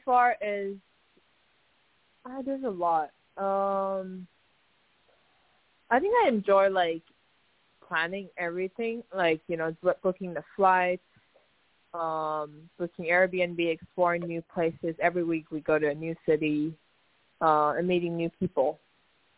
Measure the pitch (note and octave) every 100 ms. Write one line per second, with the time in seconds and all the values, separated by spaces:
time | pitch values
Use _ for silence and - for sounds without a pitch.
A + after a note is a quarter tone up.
0 | - B3 B3 A#3+ G#3 G3+ G3 G3 _ _
1 | _ _ _ _ _ _ _ _ _ _
2 | _ _ B3+ C4+ C4 C4+ B3+ F3+ F3 D#3+
3 | D3 _ _ - G3 G3 G3 G3 G3 G3
4 | F#3+ F#3 F3+ _ _ _ _ _ _ _
5 | _ _ _ _ _ _ _ _ _ A#3+
6 | G4 A#4+ F#4 G#3+ G3 G3 G3 F#3+ E3+ E3
7 | - _ _ _ _ _ _ _ - E3+
8 | E3 G3 F#3 - F3 F3 F#3 - A3+ A#3
9 | - F#3+ E3+ D#3+ - E3 D#3+ E3 F3+ -
10 | F#3+ F3+ F3+ D#3 - - F#3+ F#3 F3+ F#3
11 | _ _ _ _ _ _ _ _ _ E3+
12 | E3 D#3+ D#3 D#3 D3+ D3 E3 - F3 -
13 | E3 F3 F#3 F#3 F3 E3+ E3+ D#3+ - -
14 | F3 F3 E3+ E3 - F3 E3 - E3+ D#3+
15 | E3+ F3 E3+ E3 D#3 D#3 D3 D#3 D3+ D3
16 | D#3+ D#3+ - D3+ D#3 D3+ D#3 D#3+ _ _
17 | _ _ _ _ E3 D3+ D3 C#3+ F3+ F3+
18 | F3 E3+ E3+ - F3+ - C3+ E3 _ _
19 | _ _ _